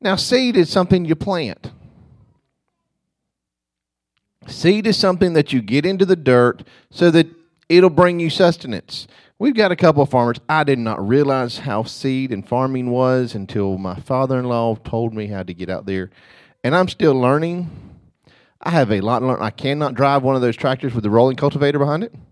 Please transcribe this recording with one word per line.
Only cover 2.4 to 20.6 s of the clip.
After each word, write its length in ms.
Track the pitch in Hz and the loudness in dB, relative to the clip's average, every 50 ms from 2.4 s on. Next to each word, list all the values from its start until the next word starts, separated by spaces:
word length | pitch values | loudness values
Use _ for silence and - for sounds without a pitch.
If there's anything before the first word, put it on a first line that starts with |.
| _ _ _ _ _ _ _ _ _ _ _ _ _ _ _ _ _ _ _ _ _ _ _ _ _ _ _ _ _ _ _ _ _ _ _ _ _ _ _ _ _ | _ _ _ _ _ _ _ _ _ _ _ _ _ _ _ _ _ _ _ _ _ _ _ _ _ _ _ _ _ _ _ _ _ _ _ _ _ _ _ _ _
Seed 400 | - - - - 170 208 214 196 | -18 -10 0 2 2 2 2 2
is 100 | 220 202 | 0 0
something 360 | - 208 190 185 165 190 180 165 | 2 2 0 2 2 0 2 2
that 200 | 156 147 - 139 | 0 0 2 -2
you 80 | 127 | -4
get 240 | 107 98 120 143 147 | -2 0 -2 0 0
into 220 | 185 196 180 196 | 0 0 0 2
the 80 | 180 185 | 2 2
dirt 480 | 170 143 131 127 123 123 123 - - - - _ _ _ _ | 0 2 4 4 6 4 4 2 -2 -10 -20 _ _ _ _
so 200 | _ - 170 175 | _ 2 2 4
that 160 | 156 165 160 - - _ _ _ _ _ _ _ | 6 4 2 2 -4 _ _ _ _ _ _ _
it'll 220 | 165 180 185 185 | 4 6 6 6
bring 300 | 151 160 180 180 175 170 | 6 4 4 4 2 0
you 100 | 170 160 | -2 -4
sustenance. 760 | - - 190 175 160 - - 131 107 87 - - - - - - _ _ _ _ _ _ | 0 2 2 2 2 0 -6 -10 -10 -10 -10 -12 -16 -16 -16 -18 _ _ _ _ _ _
We've 180 | 214 294 254 | -2 0 2
got 160 | 220 214 185 180 | 2 2 0 2
a 40 | |
couple 260 | - 180 165 151 143 139 | 4 4 4 4 4 2
of 80 | 139 | 2
farmers. 280 | - 127 120 117 120 - - - | 2 2 2 2 -2 -4 -4 -2
I 140 | 156 156 151 | -2 0 2
did 160 | 143 139 120 | 2 0 0
not 260 | 117 110 107 - 98 | -2 -4 -4 -4 -2
realize 540 | 104 123 143 147 139 135 131 123 120 - - | 0 2 2 2 2 0 0 -2 -4 -6 -8
how 240 | - 135 104 107 113 | -8 -6 -4 -4 -4
seed 480 | - - - - 135 131 131 135 127 | -6 -10 -6 -4 -4 -2 -2 -4 -4
and 160 | 117 98 - | -6 -8 -6
farming 440 | - 120 127 131 135 131 127 123 123 | -4 -2 -2 -2 -2 -2 -4 -4 -2
was 440 | 120 127 131 127 127 127 123 113 - | 0 0 2 2 2 0 -2 -4 -6
until 440 | 104 98 - - 104 101 98 95 92 | -10 -12 -8 -6 -4 -2 -2 -4 -4
my 180 | 95 92 90 | -6 -8 -10
father-in-law 800 | - - - 131 131 135 131 135 127 127 123 120 117 117 117 110 110 - | -10 -8 -4 -2 -2 -2 -2 -2 -4 -2 -2 -2 -2 -2 -2 -4 -4 -8
told 280 | - - 113 117 117 110 | -8 -6 -4 -4 -6 -6
me 140 | 107 107 | -8 -10
how 160 | 104 104 95 92 | -8 -8 -10 -10
to 100 | 87 87 | -10 -12
get 160 | 85 92 87 | -12 -10 -8
out 180 | 92 - - | -8 -8 -6
there. 240 | 98 95 95 92 87 - _ _ _ _ _ _ _ _ _ - | -6 -6 -6 -6 -8 -12 _ _ _ _ _ _ _ _ _ -4
And 140 | 123 151 | 0 0
I'm 100 | 180 185 | 0 0
still 280 | 180 - - 220 156 131 | 0 -2 0 2 2 2
learning. 560 | 131 123 127 139 151 165 170 175 180 175 160 - - - - - - _ _ _ _ _ _ _ _ _ _ _ _ | 2 2 2 2 0 0 -4 -6 -6 -8 -10 -12 -16 -20 -20 -20 -20 _ _ _ _ _ _ _ _ _ _ _ _
I 100 | - 165 | -6 0
have 220 | 170 160 131 101 110 | 2 2 2 2 0
a 80 | 98 | -2
lot 180 | 98 110 123 113 | 0 -2 -2 0
to 80 | 127 | 0
learn. 160 | 131 123 - 107 | -2 -2 -2 -4
I 80 | 107 | -8
cannot 440 | - - - 135 143 147 151 139 127 | -8 -6 -6 -4 -4 -2 -4 -4 0
drive 280 | 120 139 139 139 139 127 | 0 0 2 2 2 2
one 140 | 135 135 | 0 0
of 60 | 131 123 | 0 0
those 120 | 120 110 | -2 -2
tractors 400 | - | -2